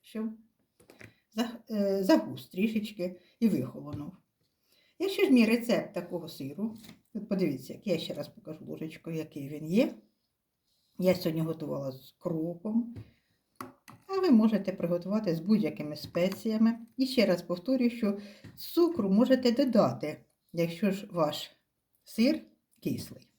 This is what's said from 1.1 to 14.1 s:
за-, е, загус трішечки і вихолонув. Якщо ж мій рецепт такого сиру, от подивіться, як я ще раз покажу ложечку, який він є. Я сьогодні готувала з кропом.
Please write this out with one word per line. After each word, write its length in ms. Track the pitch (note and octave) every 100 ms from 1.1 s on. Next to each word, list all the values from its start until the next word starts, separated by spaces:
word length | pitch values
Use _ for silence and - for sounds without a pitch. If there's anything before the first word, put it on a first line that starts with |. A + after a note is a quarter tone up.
| _ _ G#3+
за-, 240 | A#3+ - -
е, 340 | G#3+ G3 G3
загус 440 | F#3+ D#4+ - - -
трішечки 720 | F3+ A3 A3 - - F3+ - _ -
і 100 | A3+
вихолонув. 680 | D#3+ B2+ - C#3+ D3 D3 - _ _ _ _ _ _ _ -
Якщо 260 | F#4+ F#4+ F#4
ж 60 |
мій 140 | B3 A3
рецепт 480 | A#3 - F3+ -
такого 360 | F3 F3 F3 -
сиру, 480 | - C#3 D3 A3 G#3+ - - _
от 160 | G#3+ -
подивіться, 440 | F#3 E3+ C3 -
як 140 | - G#3
я 100 | E3
ще 160 | -
раз 140 | - C#3
покажу 380 | - - D#3+ C3
ложечку, 460 | D3+ D#3+ - -
який 380 | E3 D#3 D3+ C#3
він 160 | D3 D#3
є. 300 | F#3+ D4+ - - _ _ _ _ _ _ _ _ -
Я 160 | F#3 F3+
сьогодні 260 | E3+ D#3+
готувала 500 | D#3+ D#3+ C#3+ C#3+ C#3
з 240 | B2+ - _
кропом. 760 | F3 D#3+ E3 E3+ G#3+ A3+ A#3 - - _ _ _ _ - - - - - -